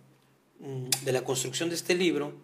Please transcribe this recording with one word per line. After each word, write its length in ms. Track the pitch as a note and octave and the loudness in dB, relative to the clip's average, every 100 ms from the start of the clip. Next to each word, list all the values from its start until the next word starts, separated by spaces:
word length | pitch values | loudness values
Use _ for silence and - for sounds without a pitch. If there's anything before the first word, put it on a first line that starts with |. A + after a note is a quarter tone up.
| - _ _ _ _ - | -20 _ _ _ _ -14
mm, 460 | C#3 C3 B2+ C3 C3+ | -8 -6 -2 -2 2
de 60 | |
la 120 | B2+ | 0
construcción 460 | C3 C3 C3 - E3+ | 0 -2 -2 -2 -2
de 60 | E3 | -2
este 200 | - F3+ | 2 4
libro 380 | F3+ C#3+ D3 - | 4 2 0 -6